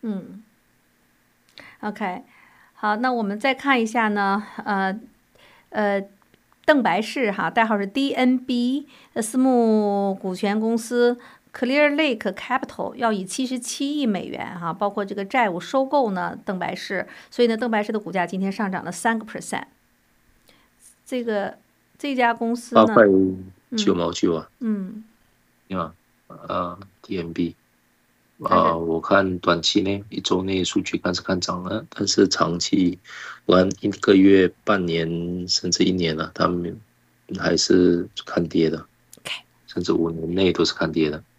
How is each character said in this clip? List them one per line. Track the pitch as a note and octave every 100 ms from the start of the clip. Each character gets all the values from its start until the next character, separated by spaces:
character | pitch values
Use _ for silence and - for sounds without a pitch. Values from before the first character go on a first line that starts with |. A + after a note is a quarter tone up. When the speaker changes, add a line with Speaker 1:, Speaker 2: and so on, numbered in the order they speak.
Speaker 1:
嗯。 | A#3 G3 E3+ F#3+ - _ _ _ _ _ _ _ _ _ _ - - -
OK， | G#3+ G#3 G3+ F3+ - _ _ _ _
好， | _ G#3 G#3
那 | B3+
我 | B3
们 | G#3 G#3
再 | C4+
看 | C4+ C#4 C4
一 | A3+
下 | A#3 A3
呢， | G#3 G3 G3 G#3 - A3
呃， | G3 F#3+ G3+ - _ _ _ - - _
呃， | G#3+ G#3 G3+ G3 _ _ _ _ _ -
邓 | D4+
白 | G#3 F3
氏 | A3 - A#3+
哈， | G3 E3
代 | G3
号 | A3 G#3+
是 | G3
D | C4+ C#4
N | - B3+ B3+
B， | B3+ B3 A#3+ C#4 C#4+ - -
呃， | -
私 | A#3 C4
募 | C4 B3 A3+ G#3+ G#3 G3+ G3 F#3+
股 | F#3+
权 | F#3 G3+ G#3
公 | A3 A3+
司 | A#3 A#3+ A#3+ A#3+ - - _
Clear | - A#3+ C#4 D4
Lake | C#4+ D#4 A3 G#3
Capital | F#3 - B3+ C4 - G3 -
要 | A#3
以 | G#3
七 | F#3+ - B3+
十 | B3+
七 | A#3+ - C#4 D4
亿 | C4
美 | F#3+ -
元 | - - F3
哈， | E3+
包 | D#3+ G3+
括 | G3+ G3+
这 |
个 | G3+
债 | G3 C4 A3
务 | F3
收 | E3+ C4+ C4+
购 | D4 A#3+
呢， | F#3 F3 -
邓 | - F#3+
白 | F3+
氏， | F#3 - F#3+ - - -
所 | - A#3+
以 |
呢， | A3+
邓 | A3+
白 | G#3+
氏 | G#3
的 | A3
股 | G#3
价 | F#3 F3
今 | F#3+
天 | F#3+
上 | F#3+ G#3
涨 | F#3
了 | -
三 | F3+ A#3 A3+
个 |
percent。 | A3 - - - - _ _ _ _ _ _ _ _ _ _ _ - _ -
这 | B3+
个， | A#3 G#3 G3 - _ _ _ _
这 | D4 C4
家 | A#3+
公 | A#3 A#3 A#3+
司 | -
呢， | A#3 A3
Speaker 2:
八 | G#3+
块 | G#2 F#2+ F#2+ F#2 F#2 - _ A3+
九 | C#3+
毛 | F2 E2+
九 | E2 F#2
啊。 | E2 - _
Speaker 1:
嗯。 | A3+ G#3 F#3+ G#3+ - _ _ _ _ _ _
Speaker 2:
对 | F#2+
吧？ | D#2+ E2 _ _ _
呃 | - F#2+ F#2 F2+ F2 F#2+ _
，D | - F#2+
N | E2+
B。 | E2 E2+ - _ _ _ _ _ _ _ _
Speaker 1:
它 | -
是 |
Speaker 2:
呃， | F2+ E2+ E2
我 | E2 E2
看 | - G2 G2 F2+
短 | - E2+
期 | E2 G#2
内、 | F#2+ G2 G2+
一 | -
周 | - F#2
内 | F#2 F#2+
数 | F2 -
据 | F#2 -
看 | F#2
是 | F2+
看 | - F#2
涨 | E2+ F2+
了， | F2+ G#2+ -
但 | - G2+
是 | - G2
长 | - E2+ E2+
期， | - G2 F2+ - - - - - -
我 | F#2
看 | F#2 F#2+
一 | G#2
个 | F#2+ -
月、 | G2 F#2+ G2 F#2 -
半 | - G2+ F2
年 | E2 E2 E2+ E2+ F2+ F2+
甚 | - F2+
至 | -
一 | -
年 | F#2 E2 D#2
了， | D#2+ -
他 | F2
们 | F2 E2+ - - _ _ _ _ F2+
还 | F2 F2
是 | - F#2 F2+ F2 F2 - -
看 | - E2+
跌 | D#2 E2
的， | D#2+
Speaker 1:
OK。 | - _ _ - - - _ _ _
Speaker 2:
甚 | -
至 | F2
五 | F2+ E2+
年 | E2 D#2+ F2+
内 | F#2+
都 | E2+
是 | E2 -
看 | E2
跌 | D#2+ D#2
的。 | D2+ -